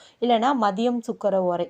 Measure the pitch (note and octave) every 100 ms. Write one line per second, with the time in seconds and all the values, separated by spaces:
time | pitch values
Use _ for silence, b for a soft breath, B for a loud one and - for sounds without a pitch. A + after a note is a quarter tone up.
0 | B B A#3+ A#3 B3 C#4 G#3 F#3+ A#3+ A#3+
1 | A3+ G#3 G#3 F#3+ F3+ F3